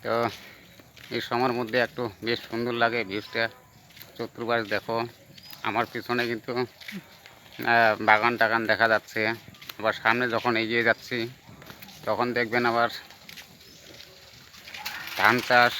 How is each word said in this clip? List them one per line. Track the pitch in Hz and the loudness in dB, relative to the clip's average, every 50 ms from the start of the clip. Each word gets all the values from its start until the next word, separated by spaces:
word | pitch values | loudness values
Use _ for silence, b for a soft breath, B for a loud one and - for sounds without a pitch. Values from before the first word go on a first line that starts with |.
| - | -2
তো | 113 113 117 117 113 B B B B B B B B B B - - _ - - - 120 | -2 0 0 0 0 B B B B B B B B B B -20 -20 _ -20 -14 -8 -8
এই | 120 - - | -6 -4 -4
সময়ের | 120 120 123 131 120 120 | -2 0 0 0 0 -2
মধ্যে | 123 110 110 123 120 | -4 -2 0 0 0
একটু | 113 - - 123 113 101 - - | 0 -2 -6 -6 -6 -6 -6 -4
বেশ | 113 120 113 - - | -4 -4 -4 -4 -8
সুন্দর | - 117 120 123 120 117 | -6 -4 -4 -4 0 0
লাগে | 117 117 113 120 113 95 | 0 0 0 -2 -6 -4
ভিউজটা। | 95 107 - - - 113 113 113 - - - - _ - - - - - - - - | -6 -8 -8 -6 -4 -4 -4 -4 -6 -12 -20 -20 _ -20 -20 -20 -20 -20 -20 -20 -12
চতুর্পাশ | - 117 110 _ - 120 113 120 117 113 98 107 | -12 -12 -12 _ -8 -4 -2 0 -2 0 -2 -4
দেখো, | 101 - - 113 113 117 120 - - - - - - - - - - - 113 | -4 -4 -4 -4 -4 -4 -6 -10 -20 -20 -20 -20 -20 -20 -20 -20 -8 -6 -2
আমার | 101 113 120 - | 0 0 -2 -2
পিছনে | - 117 101 - 120 123 120 117 | -4 -12 -6 -4 -2 -2 -2 -2
কিন্তু, | 120 113 - - 123 123 | -4 -6 -6 -6 -4 -4
আহ, | 127 120 - - - - 214 190 - - - - - - - - - - - - - - 117 117 117 110 107 101 107 110 | -4 -4 -6 -18 -18 -14 -14 -14 -16 -16 -20 -20 -20 -20 -20 -20 -20 -20 -12 -6 0 4 4 6 6 6 4 4 6 6
বাগান | 107 107 107 120 120 104 | 6 6 6 2 2 2
টাগান | 113 110 113 117 113 107 | 2 2 2 0 2 0
দেখা | 110 95 113 113 | 2 4 4 4
যাচ্ছে। | 110 107 - - - 113 110 110 113 113 - - - - - - - - | 4 2 0 -4 -4 -2 -2 -2 -2 -4 -10 -20 -20 -20 -20 -20 -14 -2
আবার | 104 110 104 - | -2 -2 -2 2
সামনে | - 110 117 120 127 120 110 | 2 2 2 2 0 0 -2
যখন | 113 - 123 117 110 | 0 0 0 0 0
এগিয়ে | 113 110 117 120 117 117 | 0 0 0 2 2 2
যাচ্ছি, | 110 - - - 127 120 117 120 127 - - - - - - - - - - - - - - | 2 0 -2 -6 -6 -4 -4 -6 -8 -16 -20 -20 -20 -20 -20 -20 -20 -20 -20 -20 -20 -12 -4
তখন | - 110 98 123 123 120 | -4 -2 0 0 0 0
দেখবেন | 123 120 110 113 123 120 120 | 0 -2 0 0 2 2 2
আবার | 117 117 117 117 - - - - - - - - - - - - - - - - - - - - - - - - - - - - - - - - - - - - - - - - - - - - - - | 4 4 2 2 0 -8 -16 -18 -20 -20 -20 -20 -20 -20 -20 -20 -20 -20 -20 -20 -20 -20 -20 -20 -20 -20 -20 -20 -20 -20 -20 -20 -20 -20 -20 -20 -20 -20 -20 -18 -16 -12 -12 -10 -10 -10 -12 -10 -4 2
ধান | 95 104 117 123 113 - | 4 4 4 4 2 4
চাষ। | 127 123 120 120 - - | 4 6 6 4 2 -2